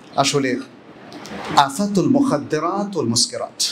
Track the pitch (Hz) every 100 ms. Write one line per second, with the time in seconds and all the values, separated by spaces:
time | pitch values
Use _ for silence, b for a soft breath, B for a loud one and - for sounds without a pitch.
0 | - - 139 143 135 123 - - - -
1 | - - - - - 147 139 139 202 202
2 | 143 139 143 147 120 156 165 196 202 180
3 | 120 117 - 113 104 - -